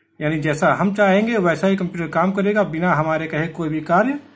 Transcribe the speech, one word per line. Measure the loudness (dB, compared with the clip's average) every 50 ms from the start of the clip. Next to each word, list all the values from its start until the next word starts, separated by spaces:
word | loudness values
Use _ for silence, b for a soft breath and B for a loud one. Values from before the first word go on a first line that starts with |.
| _ _ _ -6
यानी | -4 -2 -2 -2
जैसा | -2 -2 0 2 2 2 2
हम | 2 0 0 2
चाहेंगे | 2 2 4 4 2 2 2 0 0
वैसा | 2 0 0 2 0
ही | 0 0
कंप्यूटर | 0 -2 -6 -6 -6 -6 -2
काम | 0 0 0 0
करेगा, | 0 0 0 0 2 0 0
बिना | 0 -2 -2 0 0 2
हमारे | 2 0 0 -2 -2 -4
कहे | -4 -4 -4 -4 -4
कोई | -4 -6 -6 -4
भी | -4 -4
कार्य | -2 2 2 2 2 2 -2 -6 -8 -16 _